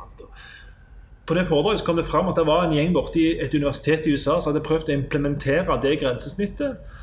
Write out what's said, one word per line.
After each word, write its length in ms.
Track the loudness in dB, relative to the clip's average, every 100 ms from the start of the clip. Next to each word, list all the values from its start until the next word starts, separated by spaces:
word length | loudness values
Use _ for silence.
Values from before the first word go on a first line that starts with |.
annet. 220 | -20 -20 -20 -20 -20 -20 -20 -20 -20 -20 -20 -12 -4
På 80 |
det 120 | -2 2
foredraget 320 | 2 2 0
så 60 |
kom 120 | 0 -2
det 100 | 0
fram 220 | 0 0
at 60 | 2
det 100 | 2
var 180 | 4
en 80 | 4
gjeng 200 | 2 2
borte 240 | 2 0 2
i 180 | 2 2
et 140 | 0
universitet 520 | 0 0 0 2 2 2
i 40 |
U 40 |
S 120 | 0 2
A 140 | 0
som 120 | 2
hadde 120 | 0
prøvd 240 | 0 0 0
å 80 | -2
implementere 800 | 0 -2 0 -2 0 0 2 0
det 180 | 2 0
grensesnittet, 760 | 0 -2 -4 -4 -6 -4 -4 -6 -12 -18